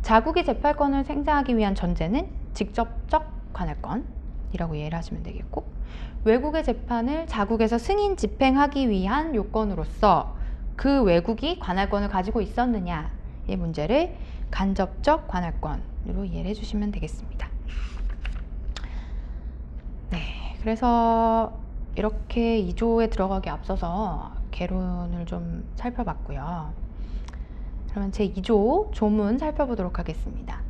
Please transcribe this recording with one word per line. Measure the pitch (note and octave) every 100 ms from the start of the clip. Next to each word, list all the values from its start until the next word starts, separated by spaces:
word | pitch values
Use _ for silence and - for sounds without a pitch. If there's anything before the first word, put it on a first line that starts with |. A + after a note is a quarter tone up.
자국의 | - A3 D4+ F4
재판권을 | D#4 A3+ D4 D4 C#4+ C#4 C4+
행사하기 | C#4+ D4 D4 C4
위한 | A3+ G#3
전제는 | G3 F3 E3+ E3 C4 F#4+ - -
직접적 | - F#3+ - A3+ - - D#4 D#4+ - -
관할권이라고 | - E3+ D3 - G3 - - - - - F#3+ E3
이해를 | D3+ D3+ E3
하시면 | - -
되겠고, | - - - - - - - - - -
외국의 | G#3+ A#3+ D4 D#4
재판을 | D4 A3 - A#3+ A#3+ D#4 -
자국에서 | A3 G3+ A3+ A3 A#3
승인 | A#3 G4+ G#4 F#4+
집행하기 | G3 - C4+ C4+ C#4+ C#4+ B3+
위한 | G3 F#3+ C4+ D#4+
요건으로서 | A#3+ F#3+ A3 G#3+ E3+ D3+ - G#3 E3 - - - - -
그 | - C4+ C#4
외국이 | G#3 E3+ E3+ A3 D4 F4
관할권을 | - F#3 G3 G3+ G3+
가지고 | G3 F#3 A3
있었느냐의 | F#3+ - B3 A3 F3+ E3 D#3+ - - - - F#3+
문제를 | E3+ D3+ D3+ C4+ F4 - - - -
간접적 | - G3 G3 F#3 - - D#4 -
관할권으로 | F3+ E3+ D#3 D3+ C3+ - - - F3+
이해를 | G3 E3+ F3
해주시면 | G#3+ - G#3 G#3
되겠습니다. | G3+ D#3+ - - - - - - - - - - - - - - - - - - - - - - - - - - - - - -
네, | F3+ - - - -
그래서 | A3 A3+ B3 A#3 A#3 A3+ A3+ A3+ A3 - - - -
이렇게 | - G#3 - - A#3+ A#3 A3+
이 | F3+
조에 | F3+ A#3 A3+ A3
들어가기 | G#3+ F#3+ F#3+ F3+
앞서서 | D3+ - F#3+ E3+ F3+ F3+ D3+ - - -
개론을 | - F3+ F#3 F3+ F3+ F3 F3 E3+
좀 | F3 E3+ E3+ -
살펴봤고요. | - A#3+ A#3+ G#3 D3 - C#3+ D3 F3 D#3 - - - - - - - - - - - -
그러면 | G#3 G3
제 | F#3+
이 | G3 F#3+
조 | F#3 G#3+ G#3+ E4+ G#4+
조문 | - G#3+ G#3+ G3+ B3+
살펴보도록 | D#4 D4+ C#4 A3+ F#3 -
하겠습니다. | E3 D#3+ - - - -